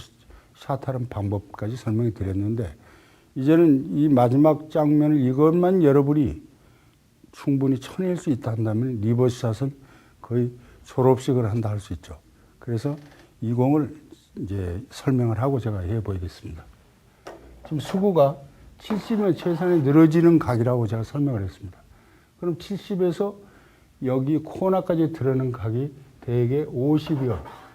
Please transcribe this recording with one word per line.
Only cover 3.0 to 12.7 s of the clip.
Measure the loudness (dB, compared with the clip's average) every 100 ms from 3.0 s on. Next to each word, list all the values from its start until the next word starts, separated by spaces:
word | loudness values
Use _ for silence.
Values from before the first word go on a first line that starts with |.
| _ _ _
이제는 | -4 2 4 6 4 2 0
이 | 4
마지막 | 4 4 6 4 2 -2
장면을, | -2 2 2 4 2
이것만 | 2 4 4 4 2 4
여러분이 | 6 4 4 2 0 -4 -14 _ _ _ _ _ _ _ -20
충분히 | -8 -2 0 0 -2
쳐낼 | -4 -6 -4 -4
수 | -4
있다 | -4 -4
한다면 | -4 -2 -2 -2 -2
리버스샷은 | 0 2 2 2 -4 -4 -6 -6 -20 -20 _ _
거의 | -4 -2 -2 -6 -20 -20
졸업식을 | -10 2 4 4 2 0 0
한다 | -2 -4
할 | -6
수 | -8
있죠. | -14 -12 -20 _ _ _ _
그래서 | -8